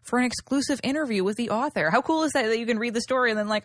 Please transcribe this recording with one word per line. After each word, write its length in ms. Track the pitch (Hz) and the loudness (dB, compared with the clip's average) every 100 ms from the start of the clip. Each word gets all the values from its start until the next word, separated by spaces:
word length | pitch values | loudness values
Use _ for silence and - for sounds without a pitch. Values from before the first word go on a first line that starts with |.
for 160 | - 247 | -4 0
an 60 | 247 | 0
exclusive 560 | - - 277 277 277 | -4 -4 -2 0 -2
interview 400 | 247 294 285 208 | -2 -2 -2 0
with 140 | 185 214 | 0 -2
the 140 | 226 | -2
author. 380 | 214 285 208 156 | -2 -2 0 2
How 120 | 220 | 2
cool 220 | 285 320 | 2 0
is 80 | 311 | 2
that, 140 | 277 220 | 2 0
that 100 | 226 | 0
you 80 | 233 | 0
can 140 | 226 | 0
read 160 | 240 226 | 0 -4
the 60 | |
story 280 | - 262 247 | 0 2 2
and 80 | 214 | 0
then, 100 | 208 | 0
like, 140 | 214 | -2